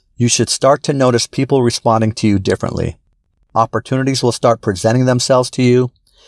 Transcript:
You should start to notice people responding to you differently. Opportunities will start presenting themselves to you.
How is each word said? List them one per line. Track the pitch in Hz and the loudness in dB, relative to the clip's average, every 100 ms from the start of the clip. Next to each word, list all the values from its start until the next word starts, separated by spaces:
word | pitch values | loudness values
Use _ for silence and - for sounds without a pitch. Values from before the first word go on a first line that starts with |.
| _ - | _ -4
You | 120 | 0
should | - 117 | 0 -2
start | - 135 147 | 0 2 2
to | - | 0
notice | 143 127 120 - | 0 2 0 -2
people | - 131 135 | -4 0 2
responding | 120 - 120 113 110 | 0 0 0 0 0
to | 107 110 | 0 0
you | 98 | 0
differently. | 98 98 - 82 82 - _ _ _ _ _ | 0 -2 -4 -4 -6 -8 _ _ _ _ _
Opportunities | 110 113 113 - 131 135 135 | -2 -2 -2 -4 -2 -2 -2
will | 123 | -2
start | - 123 113 | 0 0 0
presenting | - 95 113 123 | -2 -2 0 0
themselves | 127 127 - 131 123 | 2 0 2 0 0
to | - | 0
you. | 123 123 127 - _ _ | 2 2 0 -6 _ _